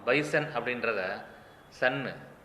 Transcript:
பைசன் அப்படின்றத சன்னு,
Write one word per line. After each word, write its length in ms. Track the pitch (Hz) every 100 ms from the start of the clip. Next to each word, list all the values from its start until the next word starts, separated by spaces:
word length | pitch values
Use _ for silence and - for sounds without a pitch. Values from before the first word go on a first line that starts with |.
பைசன் 460 | 120 143 147 160 147
அப்படின்றத 460 | 120 120 120 113 101 92 107 - - - - - -
சன்னு, 340 | 135 139 110 80 - -